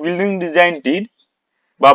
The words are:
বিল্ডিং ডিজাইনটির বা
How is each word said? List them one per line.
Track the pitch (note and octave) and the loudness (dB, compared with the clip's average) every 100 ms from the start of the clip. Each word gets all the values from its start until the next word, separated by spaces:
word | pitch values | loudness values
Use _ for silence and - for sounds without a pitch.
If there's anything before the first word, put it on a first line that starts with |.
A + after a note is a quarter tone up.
বিল্ডিং | D#3+ F3 G3+ F#3+ | -6 -4 -4 -4
ডিজাইনটির | F3 E3 F3 D#3 C3 F3 A3 _ _ _ _ _ _ - | -2 0 0 0 -4 -4 -6 _ _ _ _ _ _ 2
বা | C3+ | 4